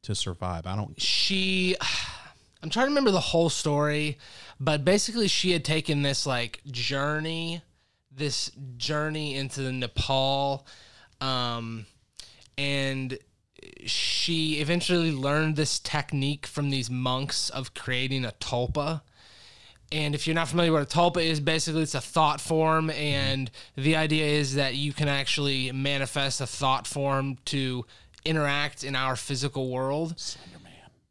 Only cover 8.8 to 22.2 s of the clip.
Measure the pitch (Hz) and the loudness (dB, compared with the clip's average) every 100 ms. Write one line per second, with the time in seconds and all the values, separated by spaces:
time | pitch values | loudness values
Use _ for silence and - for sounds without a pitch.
8.8 | - 151 156 156 151 135 135 139 131 127 | -2 0 -2 -2 -4 -4 -6 -4 -4 -4
9.8 | 120 - - 135 135 139 139 135 - - | -4 -2 2 2 2 2 0 -2 -8 -20
10.8 | - - - _ 135 127 123 117 113 113 | -20 -20 -20 _ -2 0 -2 -4 -6 -10
11.8 | 107 _ _ - - - - - 139 139 | -12 _ _ -20 -20 -20 -14 -4 -2 0
12.8 | 135 135 131 131 _ _ _ - - - | -2 -4 -6 -8 _ _ _ -20 -20 -14
13.8 | - - - - - 165 156 151 147 175 | -4 -2 0 0 0 0 0 0 0 0
14.8 | 175 180 165 139 139 147 156 151 147 - | 2 2 2 0 2 2 2 2 0 0
15.8 | - 151 - 143 135 147 - - 143 135 | -2 -4 -2 -2 0 -2 -6 -4 -2 -2
16.8 | 117 127 127 127 139 - - 131 131 - | -2 -2 -2 -2 -2 -2 -2 -4 -8 -8
17.8 | - 123 131 135 123 - - 123 123 147 | -4 -2 0 -2 -4 -6 -4 -2 0 0
18.8 | 147 160 _ _ - - - - - - | 0 -4 _ _ -20 -20 -20 -20 -20 -20
19.8 | - 156 147 147 160 165 160 165 170 160 | -6 -2 -2 -2 0 0 2 2 4 4
20.8 | 143 165 175 175 160 156 143 160 165 160 | 2 4 4 4 2 2 2 0 0 0
21.8 | 156 131 - 165 | 0 -2 0 4